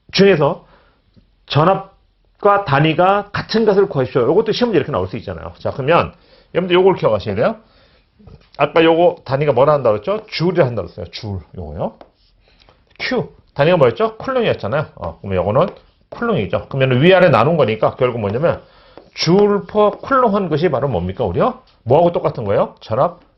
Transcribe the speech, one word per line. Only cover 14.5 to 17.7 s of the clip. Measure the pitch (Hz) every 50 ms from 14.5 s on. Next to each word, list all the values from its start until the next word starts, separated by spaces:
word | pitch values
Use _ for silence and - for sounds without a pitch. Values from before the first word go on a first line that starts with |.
| 117 - - 101 120 151 147 - -
어, | - - 85 80 -
그러면 | - 98 95 90
요거는 | 85 98 107 135 175 196 - - _ _ _ _ _ _
쿨롱이죠. | - - 240 233 214 143 101 175 - 104 - -
그러면 | - 135 135 131 127 123
위아래 | 147 180 190 180 175 180
나눈 | 131 107 117 147 170 160
거니까 | 135 110